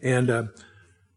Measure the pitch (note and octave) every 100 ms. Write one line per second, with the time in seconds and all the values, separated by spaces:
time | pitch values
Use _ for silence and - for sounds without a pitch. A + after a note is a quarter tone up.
0 | B2+ B2+ B2 A#2 A2+ - - - - _
1 | _